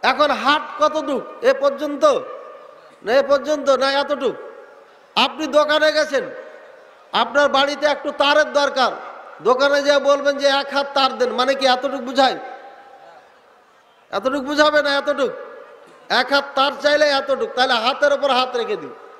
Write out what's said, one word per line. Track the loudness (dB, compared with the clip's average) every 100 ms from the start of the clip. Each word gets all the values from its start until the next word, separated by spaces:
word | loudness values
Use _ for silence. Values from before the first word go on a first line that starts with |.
এখন | 0 2 0
হাত | 0 0 0 -2 -2
কতটুক? | 0 0 -4 -6 -6 -4
এ | 0 2
পর্যন্ত | 0 -2 -8 0 2 2 -4 -14 -16 -20 -20 -20 -20 -16
না, | 0
এ | 0 2
পর্যন্ত | 0 0 -2 0
না, | 2 2
এতটুক। | 0 -2 -2 -4 -6 -14 -18 -20 -20 -20 -20 _ 0
আপনি | 0 0 0
দোকানে | 2 4 4 2
গেছেন, | 2 0 -2 -4 -12 -16 -20 -20 -20 -20 -20 -4
আপনার | -2 0 2 2
বাড়িতে | 2 0 0 0
একটু | 0 -4
তারের | -2 2 2 2
দরকার, | 2 0 0 0 -2 -14 -18 -20 -6
দোকানে | 0 2 4 2
যেয়ে | 2 2
বলবেন | 4 2 2 0
যে | 2
"এক | 2 0
হাত | -4 -2
তার | 0 0 0
দেন", | -2
মানে | 0 0
কি | 2 2
এতটুক | 2 0 -6
বুঝায়? | -4 2 2 2 -10 -16 -20 -20 -20 -20 -20 -20 -20 _ _ _ _ _ _ _ _
এতটুক | -4 -4 -4
বুঝাবে | -4 2 4 4
না, | 2 0
এতটুক। | -2 -2 -2 -4 -14 -18 -20 -20 -20 -20 -2
এক | 0 2
হাত | 0 0
তার | 0 0 2
চাইলে | 2 4 4
এতটুক, | 2 -2 -4 -4
তাহলে | 0 0
হাতের | 2 0 2 2
ওপর | 2 2
হাত | 0 0 -4
রেখে | -4 -6
দিন। | -8 -16 -20 -20